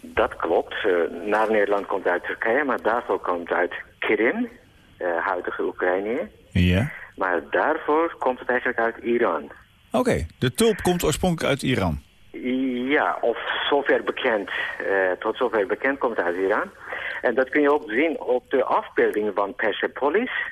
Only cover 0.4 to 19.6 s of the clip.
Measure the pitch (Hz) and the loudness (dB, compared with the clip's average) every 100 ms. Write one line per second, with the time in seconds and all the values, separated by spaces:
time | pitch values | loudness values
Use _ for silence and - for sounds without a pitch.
0.4 | 85 95 - - 107 87 82 - 104 104 | 0 0 0 -4 0 2 0 -2 -2 0
1.4 | 110 110 101 104 92 98 90 90 - 90 | 2 2 2 0 0 -2 0 -2 -4 -4
2.4 | 113 123 147 110 110 117 - 98 - 90 | 0 0 0 0 0 0 0 -2 -2 -4
3.4 | 85 85 87 - - - - 107 113 202 | -2 -2 -2 -4 -14 -8 -2 2 2 0
4.4 | 247 - - - - - 87 82 87 90 | -4 -6 -20 -20 -20 -6 -4 -2 -2 -2
5.4 | 87 85 87 - 90 90 104 127 214 - | -4 -4 -4 -2 0 0 -2 -4 -6 -12
6.4 | - 92 90 90 139 - - - 95 87 | -4 2 4 4 0 -6 -16 -4 0 0
7.4 | 76 90 113 156 - 151 165 - - 127 | 0 0 2 0 2 2 2 0 -2 -2
8.4 | - 123 131 117 113 110 113 120 113 80 | -2 0 0 0 -2 -2 -2 2 2 0
9.4 | 71 - - _ _ - 254 143 78 - | -6 -18 -20 _ _ 0 2 0 -4 -2
10.4 | 131 - 226 214 185 180 160 151 185 165 | -2 2 2 4 2 2 0 2 0 0
11.4 | - 139 147 120 92 71 - _ - - | 0 0 0 0 0 -2 -8 _ -18 -8
12.4 | 127 127 131 123 127 147 98 - 120 113 | -4 -2 0 -2 0 2 2 0 0 -2
13.4 | - - - 143 131 127 - - 135 110 | -4 -4 0 0 2 2 0 -2 0 0
14.4 | 92 - - - - 98 92 90 110 107 | -2 -4 -6 -4 0 2 2 0 -2 0
15.4 | 123 110 95 101 135 139 131 107 87 87 | 0 2 0 0 -2 0 -2 0 -2 0
16.4 | 95 110 190 - - - - - 127 120 | 2 2 -2 -8 -12 -8 -8 -2 0 2
17.4 | 131 151 143 147 147 110 160 143 90 123 | 2 4 4 4 0 0 0 0 0 -2
18.4 | - 135 - 180 - - 117 104 104 101 | 0 0 2 0 0 2 2 2 0 0
19.4 | 101 92 | -2 0